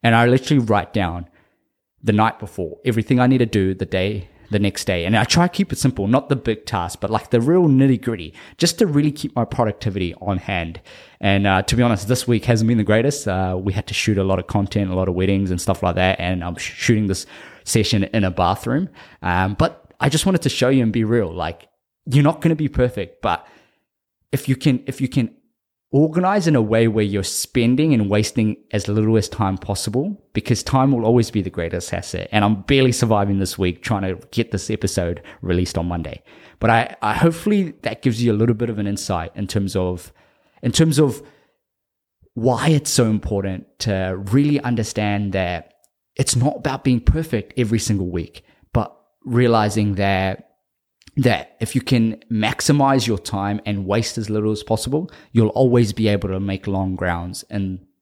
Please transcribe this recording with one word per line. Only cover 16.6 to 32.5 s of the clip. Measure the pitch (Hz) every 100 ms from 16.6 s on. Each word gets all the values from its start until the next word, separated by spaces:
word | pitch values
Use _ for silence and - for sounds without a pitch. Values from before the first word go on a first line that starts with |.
| -
shooting | - - 110 104
this | 95 - - - -
session | - 117 104 107
in | 95 113
a | 98
bathroom. | 90 87 95 - 131 185 - - -
Um, | 92 90 95
but | 104 160 - - _
I | 147
just | 151 -
wanted | 190
to | 135
show | - 127
you | 135
and | 113
be | 107
real. | 110 120 95
Like, | 87 80 87 - _ _ _
you're | - 135
not | 147 165
gonna | 170 160
be | 147
perfect, | - 123 - 92 -
but | 110 85 - - _ _ _ _ _ _ _
if | 139 -
you | 131
can, | - 123 -
if | 131
you | 131
can | 139 113 - _ _ _ _ _
organize | 135 160 160 185 208 165
in | 147
a |
way | 107 113 113
where | 110
you're | 104 101
spending | 95 - - 127 117 127 160
and | 131 104
wasting | 104 107 - 107 107 _
as | 107 101
little | 107 107 113
as | 104
time | - 101 95
possible, | - 98 - 113 165 202 _
because | - - 120
time | - 135 135
will | 127 110
always | 120 110
be | 107
the | 92
greatest | 87 82 87 -
asset. | 90 - 87 87
And | 107
I'm | 101